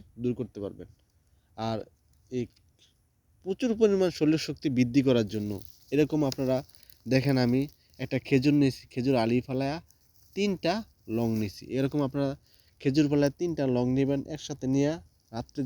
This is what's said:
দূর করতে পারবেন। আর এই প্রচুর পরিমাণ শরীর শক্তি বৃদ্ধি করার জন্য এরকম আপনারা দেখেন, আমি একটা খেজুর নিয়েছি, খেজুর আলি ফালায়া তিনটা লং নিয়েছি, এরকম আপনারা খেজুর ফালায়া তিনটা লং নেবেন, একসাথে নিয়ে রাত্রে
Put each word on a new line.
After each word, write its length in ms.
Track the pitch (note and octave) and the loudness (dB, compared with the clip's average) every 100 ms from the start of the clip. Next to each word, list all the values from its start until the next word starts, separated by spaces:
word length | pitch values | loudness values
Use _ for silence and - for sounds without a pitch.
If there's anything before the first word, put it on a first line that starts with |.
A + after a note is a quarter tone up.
| - - | -10 -6
দূর 140 | B2 A#2+ | -4 -4
করতে 220 | A#2+ - | -6 -8
পারবেন। 260 | G2 F#2+ F2 - _ _ _ _ _ - | -10 -10 -20 -20 _ _ _ _ _ -8
আর 200 | A2+ A2+ - _ _ _ _ | -6 -6 -8 _ _ _ _
এই 120 | B2+ A#2 _ _ _ _ _ _ _ _ _ F3+ | -8 -8 _ _ _ _ _ _ _ _ _ -10
প্রচুর 260 | G3 B3+ A3 | -4 -2 2
পরিমাণ 320 | A3 G3 F#3 | 4 4 2
শরীর 320 | - D3+ D#3 - | 2 2 2 -2
শক্তি 200 | C#3 D#3 | -6 -2
বৃদ্ধি 320 | B2 B2 B2+ | 2 4 4
করার 260 | C3+ B2 G#2+ | 4 4 2
জন্য 240 | G#2+ G#2 G2 - - - | -2 -4 -6 -10 -20 -4
এরকম 280 | C#3 D3+ D#3 | 0 0 2
আপনারা 340 | C#3+ B2+ C3 C3 - - - - - | 0 0 -2 -2 -4 -18 -20 -18 0
দেখেন, 300 | C3 C3 C3 | 2 2 2
আমি 240 | B2 B2+ C#3+ - _ _ | 2 2 -2 -8 _ _
একটা 180 | B2 C3 | -6 -4
খেজুর 360 | - C#3 C3+ D3 | 2 2 4 4
নিয়েছি, 200 | C#3 B2+ - | 2 0 -10
খেজুর 240 | - B2 C3 | -6 0 2
আলি 220 | A2+ B2 | 2 0
ফালায়া 360 | B2 C3 C#3 D#3+ - _ _ _ _ - | -2 -4 -4 -6 -10 _ _ _ _ -4
তিনটা 380 | G3+ F3+ E3 G3+ A3 _ - | -2 -2 -2 -2 -6 _ -6
লং 200 | A2 A#2 A2 | -2 0 0
নিয়েছি, 240 | G#2 - - A#2+ | -4 -8 -8 -4
এরকম 220 | C3+ D3 | -2 -2
আপনারা 280 | C#3 C#3 C#3 C#3 _ _ _ _ | -4 -2 -4 -6 _ _ _ _
খেজুর 240 | C#3+ C3+ D3 | -2 2 4
ফালায়া 240 | D3 C#3+ - | 4 2 0
তিনটা 260 | F3 D#3 C3+ | -4 -2 0
লং 180 | B2 B2 C3 | 0 0 0
নেবেন, 240 | C3+ C#3 - D3+ | 0 0 -4 -10
একসাথে 300 | - C#3+ C3 | -10 -8 -2
নিয়ে 240 | C3+ C#3+ E3+ - _ _ | 2 2 -2 -10 _ _
রাত্রে 300 | A2+ A#2+ - | -12 -10 -6